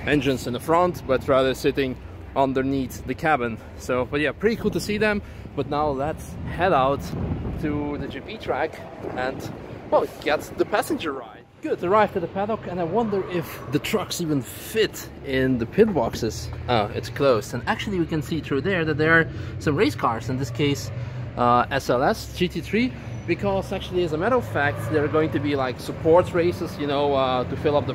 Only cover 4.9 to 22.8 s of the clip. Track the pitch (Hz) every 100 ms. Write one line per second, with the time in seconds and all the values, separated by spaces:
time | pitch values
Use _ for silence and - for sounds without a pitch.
4.9 | 208 214 208 - - - - 131 147 151
5.9 | 131 147 156 - - - - 185 147 131
6.9 | 139 - - - - - - 151 147 147
7.9 | 143 135 135 - 214 - 135 156 - -
8.9 | - - - 131 143 - - - - -
9.9 | 302 147 - 151 151 - - 170 214 -
10.9 | 294 170 135 113 110 - - 311 208 175
11.9 | 214 202 196 165 196 208 220 - 180 165
12.9 | 208 226 196 185 175 143 - - 135 -
13.9 | 208 170 - 165 143 117 - - 220 202
14.9 | - - - 139 131 131 123 113 - 220
15.9 | 160 113 - 110 - - - - 117 101
16.9 | 110 - - 139 113 - 117 113 220 -
17.9 | 185 156 160 147 160 - 139 180 185 160
18.9 | 147 156 165 160 - - - 165 143 208
19.9 | - 131 113 117 127 139 - 147 139 -
20.9 | - - - - - 120 120 117 139 -
21.9 | 123 156 226 - - 180 170 135 214